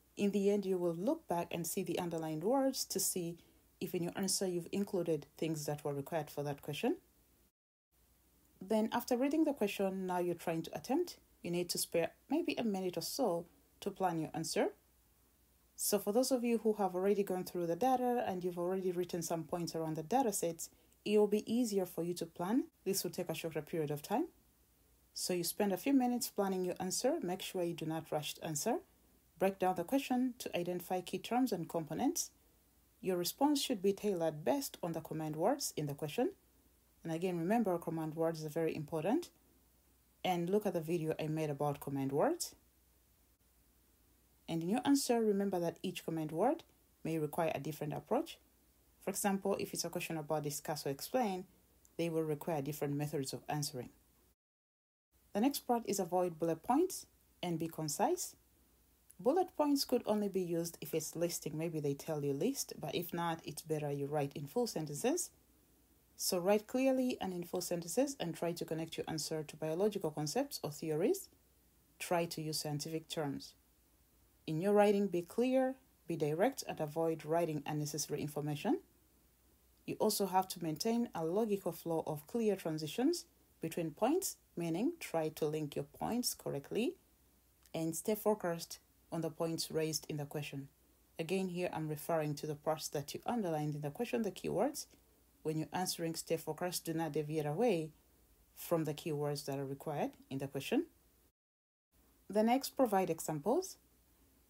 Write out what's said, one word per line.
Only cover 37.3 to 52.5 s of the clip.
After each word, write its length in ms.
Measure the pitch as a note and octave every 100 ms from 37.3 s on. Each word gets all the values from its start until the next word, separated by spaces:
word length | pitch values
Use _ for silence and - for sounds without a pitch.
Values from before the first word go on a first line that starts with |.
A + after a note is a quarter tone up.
| F3
remember, 400 | E3 A#3+ G3+ E3+
command 360 | E3+ D#3+ D#3
words 300 | D#3+ E3 D#3+
are 40 | D#3
very 280 | E3 D#3+ -
important. 540 | D3+ D#3+ E3+ D4+ - _ _ _ _ _ _ _ _ _
And 240 | F#3 F3 E3+
look 180 | G#3 G#3+
at 60 |
the 80 | E3+
video 360 | D#3 F3 D#3 -
I 80 | D#3
made 240 | D#3 D#3
about 300 | C#3 D3 C#3+
command 320 | - C#3 C3+
words. 420 | C#3+ A#3 F4 - - _ _ _ _ _ _ _ _ _ _ _ _ _ _ _ _ _ _ -
And 140 | E3
in 60 | E3+
your 120 | A#3+
answer, 360 | - C#4 - A#3
remember 380 | A3 G3 G3+ F#3
that 220 | E3+ E3
each 220 | F#3+ F3
command 260 | - D#3+ D#3
word 320 | D#3 A#3 E4 - _ _ _
may 160 | D#3+ D#3+
require 320 | D3+ E3 D#3+
a 60 | -
different 340 | D#3 D3+ D#3
approach. 460 | D3 - B3 E4+ - _ _ _ _ _ _
For 100 | -
example, 460 | F#3+ G3+ G3 G3 -
if 160 | F#3+
it's 100 | -
a 60 | E3+
question 260 | F3 E3 D#3+
about 280 | D3+ D#3
discuss 420 | D3 C#3+ - D3 D3
or 40 |
explain, 560 | C#3 - C4 G#3+ F3+ G3 _ _ _ - -
they 120 | E3+
will 140 | E3
require 400 | D#3 D3 -